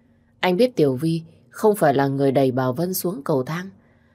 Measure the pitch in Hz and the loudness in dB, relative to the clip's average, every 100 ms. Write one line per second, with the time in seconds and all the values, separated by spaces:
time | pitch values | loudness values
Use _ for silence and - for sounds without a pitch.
0 | _ _ _ _ 185 180 254 - 143 131 | _ _ _ _ -2 2 2 2 2 2
1 | 160 165 - _ _ - 214 208 156 131 | -2 -4 -6 _ _ -2 0 2 2 2
2 | 139 135 139 135 135 123 127 127 175 185 | 0 2 2 2 2 0 -2 -2 -4 -4
3 | 180 170 - 143 127 165 190 - _ _ | -6 -6 -4 -4 -2 -8 -10 -18 _ _
4 | _ | _